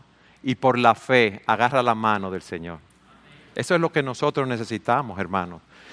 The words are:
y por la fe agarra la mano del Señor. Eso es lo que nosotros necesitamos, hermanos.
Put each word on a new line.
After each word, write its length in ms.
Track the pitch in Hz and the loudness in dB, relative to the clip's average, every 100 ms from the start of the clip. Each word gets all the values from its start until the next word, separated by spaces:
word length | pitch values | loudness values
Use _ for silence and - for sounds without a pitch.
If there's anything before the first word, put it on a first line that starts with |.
| - _ _ _ | -20 _ _ _
y 140 | 131 | -6
por 240 | 120 131 123 | 0 2 4
la 160 | 120 | 4
fe 480 | 110 - 127 110 101 - | 4 2 4 4 0 -2
agarra 360 | 107 120 135 | 0 2 2
la 140 | 123 110 | 0 0
mano 340 | 110 104 95 | 0 0 -2
del 120 | 92 | -8
Señor. 360 | - 87 85 82 - _ _ - _ - - - | -8 -10 -10 -14 -18 _ _ -20 _ -20 -12 -8
Eso 180 | - | -2
es 60 | 175 | 0
lo 100 | 165 | 0
que 140 | 156 | -2
nosotros 420 | 135 120 147 143 131 | -4 -2 -2 -2 -2
necesitamos, 720 | 117 113 107 - 123 123 92 | -4 -6 -6 -2 -2 -2 -8
hermanos. 440 | 87 95 87 82 - - - | -4 -4 -4 -10 -20 -20 -20